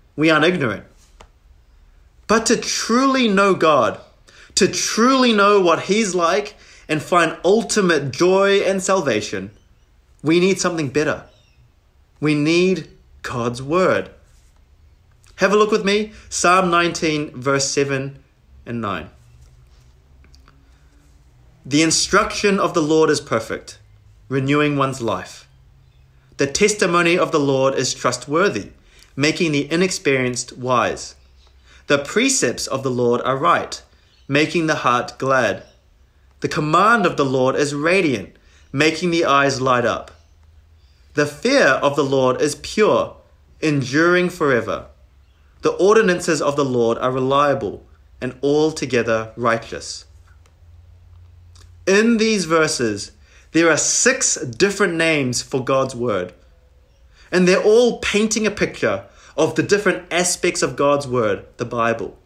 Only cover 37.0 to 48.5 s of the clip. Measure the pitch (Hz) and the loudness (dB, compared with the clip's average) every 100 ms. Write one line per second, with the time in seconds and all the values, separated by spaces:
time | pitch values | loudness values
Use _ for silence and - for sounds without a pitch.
37 | 180 139 139 131 131 135 147 143 156 190 | 2 0 0 2 2 0 -2 -2 0 0
38 | 170 117 92 _ _ _ _ 135 156 160 | 0 -2 -6 _ _ _ _ 0 0 0
39 | 180 170 160 139 139 123 131 123 117 90 | -2 0 2 2 2 0 0 0 0 -4
40 | - - _ _ - - _ _ _ _ | -8 -20 _ _ -20 -20 _ _ _ _
41 | _ - 147 - 233 277 165 131 143 143 | _ -4 -4 -2 0 2 4 2 0 0
42 | 139 135 127 127 151 - - - 208 120 | 0 2 2 2 -2 -4 -6 0 2 2
43 | 82 - _ _ _ _ 156 143 113 139 | -2 -8 _ _ _ _ -2 -2 -2 0
44 | 170 180 180 175 147 123 101 76 - _ | 2 2 0 -2 0 0 -2 -8 -10 _
45 | _ _ _ _ _ _ 156 - 185 220 | _ _ _ _ _ _ -4 2 4 4
46 | 202 180 - 151 - 143 139 123 113 117 | 4 0 0 0 0 0 0 2 0 0
47 | 127 131 131 139 147 131 101 - - - | -2 -2 0 2 2 0 -4 -10 -16 -20
48 | _ - 127 127 143 | _ -12 -10 -4 0